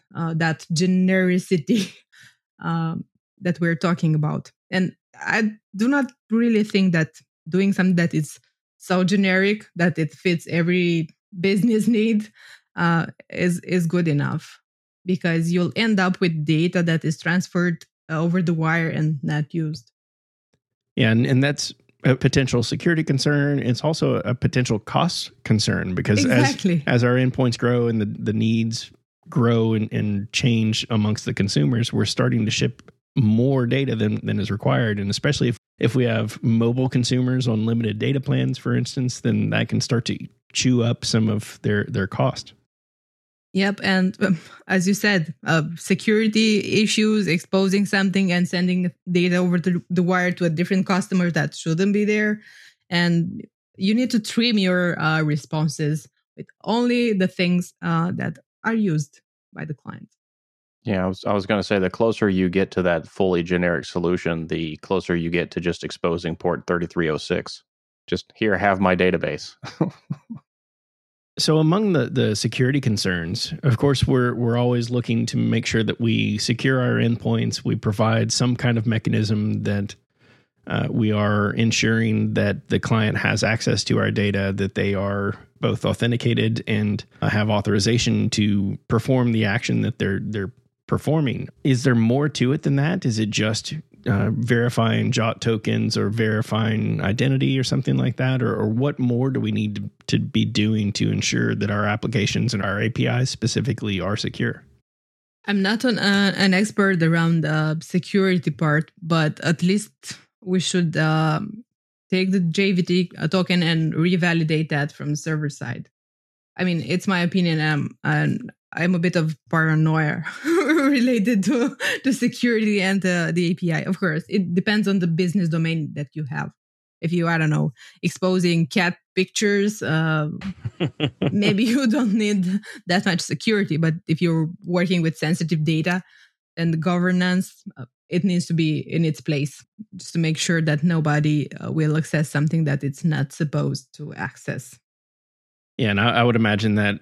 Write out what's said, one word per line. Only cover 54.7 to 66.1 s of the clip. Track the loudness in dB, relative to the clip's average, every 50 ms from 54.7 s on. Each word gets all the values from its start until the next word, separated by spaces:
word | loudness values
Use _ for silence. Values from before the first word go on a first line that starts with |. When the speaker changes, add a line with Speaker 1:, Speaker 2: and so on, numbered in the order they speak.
| 2 2 2 0 0 0
Speaker 1:
uh, | 0 0 0 2
responses | 2 0 0 -2 -4 -4 -2 -2 -2 -2 -2 -2 -2 -2 -2 -4 -6 -10 _ _ _ _ _
with | -20 -20 _ _ _ -6
only | -2 0 0 2 2 2 2 2 0 2
the | 0 0 0
things, | 0 0 0 2 2 0 0 -4 -10 -8 -4
uh, | -2 0 0 0 -2 -2
that | -4 -4 -6 -6 -10 -16 _ _ _ -4
are | -2 0
used | 0 0 0 0 -2 -2 -6 _ _ _ _ _ _ _ _ -16
by | -12 -12
the | -12 -12
client. | -12 -14 -16 -16 -16 -16 -20 _ _ _ _ _ _ _ _ _ _ _ _ _ _ -6
Speaker 3:
Yeah, | -4 -2 0 0
I |
was, | -2 -4 -4 -2
I | -2 -2
was | 0 0
gonna | 0 0 0 0
say | 0 0 0
the | 0 0
closer | 0 0 0 0 2 2 2 2
you | 2 2 2 2
get | 2 0 0 0
to | 0 0 2
that | 2 0 0 -2
fully | -6 -4 -2 0 2 2 0 0
generic | 0 0 0 2 0 0 -2 -4
solution, | -6 -4 -2 0 0 0 0 -2 -2 -4 -4 -4
the | -6 -4 -4 -4 -6 -8 -8
closer | -6 -2 -2 -2 -2 -2 -2
you | -2 -2 -2
get | -2 -2 -2 -4
to | -6 -6
just | -4 -4 -4 -4 -6
exposing | -12 -8 -4 -2 -2